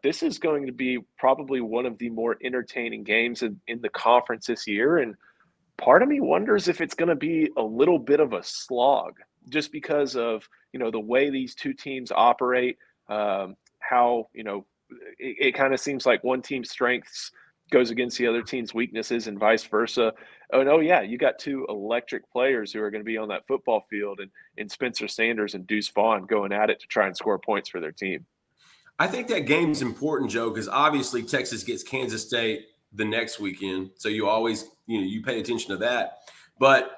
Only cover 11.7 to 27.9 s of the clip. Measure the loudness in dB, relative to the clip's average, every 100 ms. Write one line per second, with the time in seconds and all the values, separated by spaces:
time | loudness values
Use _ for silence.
11.7 | -8 -10 -10 -2 4 4 4 0 0 0
12.7 | -4 _ _ -8 -4 -2 -2 -6 -12 _
13.7 | -12 0 2 2 0 -4 -12 -8 -10 -10
14.7 | _ _ -20 -20 -12 -10 0 0 2 2
15.7 | 2 -2 0 2 2 2 -2 -4 -8 -8
16.7 | -2 0 0 -6 -14 -14 _ _ _ 2
17.7 | 4 4 0 -4 0 0 0 -2 -6 -4
18.7 | -4 -4 -4 -4 -4 -4 2 4 4 2
19.7 | 0 0 2 0 0 -20 -20 0 2 6
20.7 | 4 6 4 2 0 0 0 -8 -6 -6
21.7 | -6 -2 -4 -4 -10 _ -2 0 0 -4
22.7 | -6 -6 -6 -6 -6 -4 -6 -4 -2 0
23.7 | -2 -2 -6 -6 -8 -14 _ _ -14 -12
24.7 | -6 -6 -4 -8 -2 0 0 -2 -4 -2
25.7 | -2 0 2 4 2 2 0 0 0 2
26.7 | 0 -2 0 0 0 -2 -2 -2 -4 -4
27.7 | -8 -8